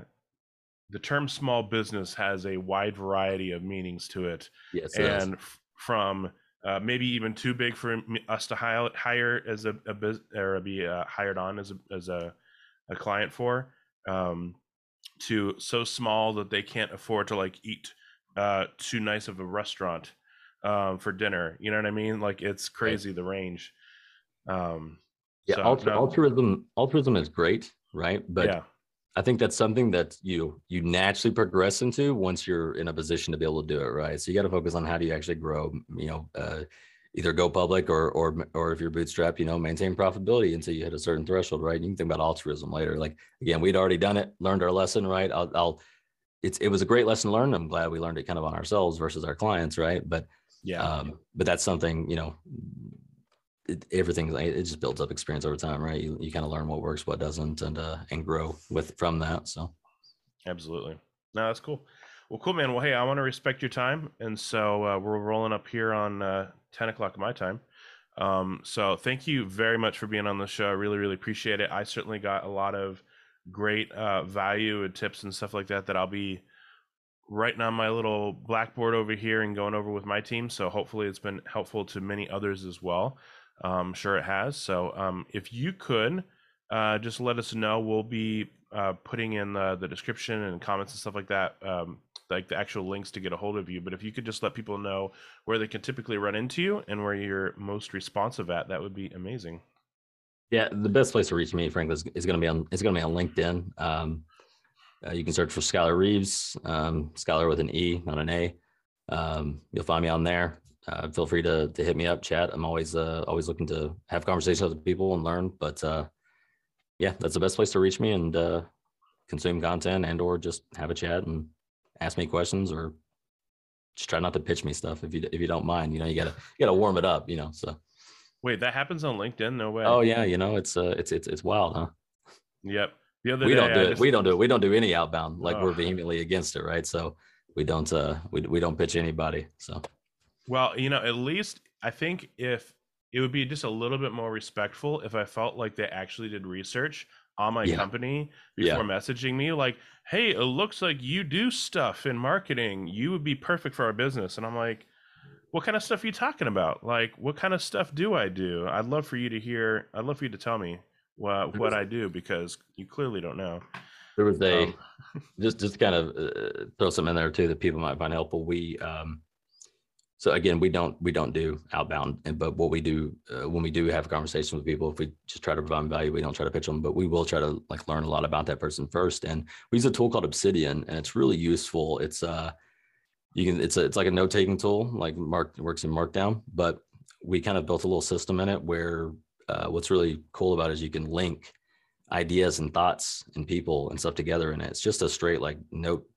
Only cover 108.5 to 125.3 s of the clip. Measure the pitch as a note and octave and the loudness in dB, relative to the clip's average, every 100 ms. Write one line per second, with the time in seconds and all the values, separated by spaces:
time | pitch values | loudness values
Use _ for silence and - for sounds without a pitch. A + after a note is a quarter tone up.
108.5 | - _ _ _ _ - D#2+ D#2+ D#2 D2 | -4 _ _ _ _ -6 -2 -2 -2 -4
109.5 | D2 - - E2 E2 E2+ E2 E2 F2 F2 | -6 -6 -6 0 2 4 4 2 2 0
110.5 | D#2+ _ _ - - D#2 - D#2+ E2+ E2+ | -2 _ _ -10 -6 -4 -2 2 2 4
111.5 | D#2+ D2+ E2+ E2 D#2 E2+ E2+ - D#2+ F2 | 2 2 0 0 2 2 0 0 0 0
112.5 | - D#2+ E2 D#2+ E2 D#2+ E2 D#2+ E2 D#2+ | 0 -2 -2 -2 -2 -2 -2 -2 -2 -2
113.5 | D#2+ D#2+ D#2+ D2+ F2 _ F2 - F2+ E2+ | -4 -4 -2 -4 -6 _ -4 0 0 2
114.5 | E2+ F2+ D#2+ D#2 F2+ F#2+ F2+ D#2+ F2 F#2 | 2 2 0 -2 0 2 2 0 0 -2
115.5 | - D2+ D2+ D#2 D#2+ D2 _ _ _ _ | -2 -6 -2 -2 -2 -4 _ _ _ _
116.5 | _ _ _ _ _ F#2 F2+ E2 E2 F#2 | _ _ _ _ _ -2 0 -2 2 2
117.5 | - G#2 G2 F#2+ F#2 A2 G2 E2 E2 E2+ | 4 2 6 4 4 2 2 2 2 2
118.5 | E2+ E2+ _ _ _ _ _ _ D2+ F2+ | 0 -4 _ _ _ _ _ _ -4 0
119.5 | F2 E2+ F2 F2+ F#2+ E2 E2+ F2 F2 E2 | 0 0 0 0 0 0 0 0 0 -2
120.5 | - - - D#2+ E2+ E2+ F2 E2 D#2+ D#2 | -8 -12 -8 -4 -4 -2 -2 -2 -6 -6
121.5 | _ _ _ _ _ E2 - E2 F2 F2 | _ _ _ _ _ -4 -2 0 0 0
122.5 | G2 F#2+ D#2+ D#2+ D#2 _ _ _ _ _ | 0 0 -2 -6 -10 _ _ _ _ _
123.5 | _ _ _ _ - - E2 F2 D#2+ D#2 | _ _ _ _ -12 -2 0 2 0 0
124.5 | E2 D2+ - D#2+ D#2 D#2+ E2 D#2+ | -2 -2 -4 -4 -6 -6 -4 -4